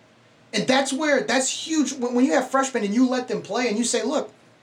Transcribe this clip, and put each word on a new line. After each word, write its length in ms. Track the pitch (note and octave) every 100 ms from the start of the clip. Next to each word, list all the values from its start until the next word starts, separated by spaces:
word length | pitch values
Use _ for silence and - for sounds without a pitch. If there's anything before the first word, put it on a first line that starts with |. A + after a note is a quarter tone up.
| _ _ _ _ _
And 140 | G#3 E3+
that's 260 | C4 C#4
where, 300 | C4 D#4 C4
that's 260 | - B3+ C4 - -
huge. 260 | D#4 C4
When, 220 | - A#3+
when 100 | A#3+
you 80 | C4+
have 180 | D4+ C4
freshmen 320 | C4+ C4 A#3
and 100 | G3+
you 120 | A3 B3+
let 200 | B3+ A#3
them 140 | G3
play 260 | - A3 B3
and 80 | G#3
you 80 |
say, 180 | A#3 A3+
"Look, 280 | A3+ C#4+ - - _ _